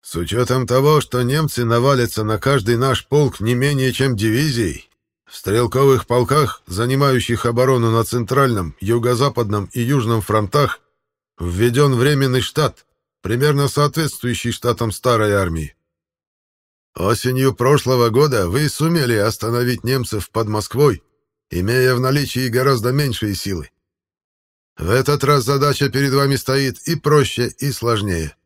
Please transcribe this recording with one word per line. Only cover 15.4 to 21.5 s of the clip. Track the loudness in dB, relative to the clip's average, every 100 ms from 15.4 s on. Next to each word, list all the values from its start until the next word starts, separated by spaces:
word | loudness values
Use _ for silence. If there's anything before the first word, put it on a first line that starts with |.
| 0 -4 -8 _ _ _ _ _ _ _ _ _ _ _ _ -4
Осенью | -2 0 0 2 0 2
прошлого | 2 2 2 2 4
года | 4 2 2 0
вы | 0 -2
сумели | 0 0 0 2 2
остановить | 0 -2 -2 0 0 -2
немцев | -2 -2 -2 -6 -4
под | -4 -2
Москвой, | -4 -4 2 2 2 _ _ _ _
имея | _